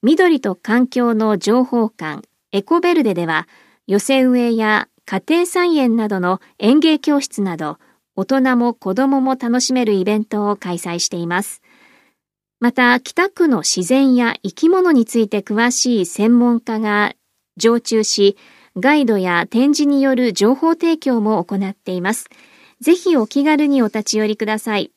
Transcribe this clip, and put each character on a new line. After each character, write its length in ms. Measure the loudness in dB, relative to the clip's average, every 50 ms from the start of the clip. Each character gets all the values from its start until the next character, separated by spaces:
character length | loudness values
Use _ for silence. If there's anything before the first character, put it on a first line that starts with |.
| 2
緑 400 | 2 2 4 4 2 2 0 -2
と 120 | -4 -8
環 320 | _ _ -2 0 0 0
境 280 | 0 0 -2 0 0 0
の 240 | 0 0 0 0 0
情 260 | 0 0 2 2 2
報 240 | 0 0 -2 -2 -2
館、 400 | _ _ -10 -10 -10 -12 -16 _ _ _ _ _ -6
エ 100 | -6 -2
コ 180 | 0 -2 0
ベ 160 | 2 2 2
ル 60 | 2 2
デ 120 | 0 0
で 100 | -2 -2
は、 240 | -2 -2 -4 -4 _ _ _ _ _ _ _ _
寄 120 | -2 -2 -2
せ 240 | 0 0 0 2 2
植 260 | 2 2 2 0 0
え 60 | -2
や 340 | -2 0 0 0 -2 -2 _ _ _ _
家 160 | -8 -8 -8 _
庭 200 | 0 0 0 0
菜 320 | 0 -2 -2 0 2 2 2
園 180 | 2 2 0
な 120 | 0 -2 -2
ど 120 | -2 -2
の 220 | 0 -2 -2 -2 _ _ _ _
園 220 | 0 2 2 4
芸 180 | 4 2 2 2
教 240 | 0 0 0 0 0
室 180 | -4 -6 -6
な 160 | -4 -4 -4
ど、 220 | -6 -8 -8 -10 _ _ _ _ _ _ _ _
大 100 | -8 -4
人 300 | 0 0 2 2 2 2
も 180 | 2 0 0 -2
子 180 | _ -6 -4 -2
ど 160 | 0 0 2
も 140 | 2 0 0
も 140 | 0 -2
楽 260 | -2 -2 -2 0 0 0
し 100 | 0 0
め 120 | 0 0
る 100 | 2 0
イ 100 | 0 0
ベ 140 | 0 0 -2
ン 60 | -2
ト 240 | _ -4 -4 -2 -2
を 60 | -2
開 200 | -4 -4 -8 -8
催 220 | -6 -6 -8 -6 -4
し 100 | -6 -6
て 80 | -4
い 100 | -6 -6
ま 160 | -4 -4 -4 -4
す。 200 | -6 -12 -18 _ _ _ _ _ _ _ _ _ _ _ _ _ _ _ _ _ _ _ _
ま 120 | -4 -2 0
た、 280 | 2 2 2 2 2
北 300 | -2 -6 -4 -2 -4 -4
区 180 | _ 0 0 2
の 140 | 2 0 0
自 200 | -4 -4 -4 -2
然 320 | 0 2 2 4 4 2
や 200 | 2 2 0 -4 -4 _
生 100 | -12 -8
き 160 | 0 2 2
物 240 | 4 4 4 4 4
に 140 | 2 2
つ 120 | 0 0 -2
い 100 | -2 0
て 120 | -2 -6
詳 300 | -4 -4 -2 0 0 0
し 320 | 0 0 -2 0 0 0 -2
い 40 |
専 320 | -2 -2 -2 2 4 4 4
門 220 | 4 2 0 0
家 180 | _ -4 -6 -4
が 360 | -2 -2 0 0 0 -2 -4 _ _ _ _ _ _ _ _
常 240 | 0 2 2 2 2
駐 240 | -2 -2 -2 0 0
し、 320 | 0 0 2 2 2 2 _ -12 -20 _ _ _ _ _
ガ 200 | -2 0 2 2
イ 100 | 2 2
ド 100 | 2 0
や 300 | 0 0 0 0 -2 -2 -2
展 260 | 0 0 2 2 2
示 100 | 2 0
に 180 | 0 2 2 2
よ 120 | 2 2
る 200 | 0 0 -2 0
情 200 | 0 2 2 2
報 180 | 2 0 0 0
提 240 | 0 0 -2 -2 -2
供 240 | -2 -2 -2 0 0
も 200 | 0 -2 -2 -2
行 140 | -4 -4
っ 180 | -4 -4 -6 -8
て 180 | _ _ -8 -8
い 100 | -4 -4
ま 100 | -4 -4
す。 160 | -4 -8 -16 _ _ -20 _ _ _ _ _ _ _
ぜ 140 | 0 0 0
ひ 220 | 2 2 0 0
お 100 | 0 0
気 160 | 0 -2 0 0
軽 260 | 2 2 2 2 2
に 140 | 2 2 0
お 40 |
立 180 | 0 -2 -4 -6
ち 140 | -2 -2 -2
寄 80 | 0
り 100 | 0 -2
く 80 | -4 -2
だ 140 | -4 -4 -4
さ 180 | -4 -4 -4
い。 160 | -4 -4 -6 _